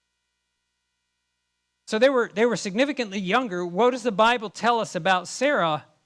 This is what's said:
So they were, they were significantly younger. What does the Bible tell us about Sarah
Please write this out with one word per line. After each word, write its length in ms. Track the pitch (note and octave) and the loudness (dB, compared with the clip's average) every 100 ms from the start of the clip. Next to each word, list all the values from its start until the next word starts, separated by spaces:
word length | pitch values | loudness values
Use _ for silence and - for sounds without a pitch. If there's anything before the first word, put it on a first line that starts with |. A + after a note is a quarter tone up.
| _ _ _ _ _ _ _ _ _ _ _ _ _ _ _ _ _ _ - | _ _ _ _ _ _ _ _ _ _ _ _ _ _ _ _ _ _ -6
So 100 | A3 | 2
they 120 | C4 | 4
were, 200 | C4 A3 | 4 -2
they 120 | F3 A#3+ | 2 0
were 120 | G#3 | 0
significantly 600 | G#3 F#3+ C#4 C#4+ A3 G3 | -4 -2 -2 -2 -6 -6
younger. 460 | F3+ A3+ B3+ F3+ F3 | 0 0 0 -6 -6
What 260 | F3 B3 | 0 2
does 120 | B3 | 2
the 80 | A#3 | -4
Bible 380 | F#3 A3 B3 G#3+ | 2 2 2 -4
tell 320 | - A3+ A#3 | -4 0 0
us 140 | G3 F3+ | -2 -4
about 340 | F3 F#3 F3+ | 0 0 -2
Sarah 560 | - C#4 C4 E3+ D3+ - _ | -2 0 2 0 -2 -6 _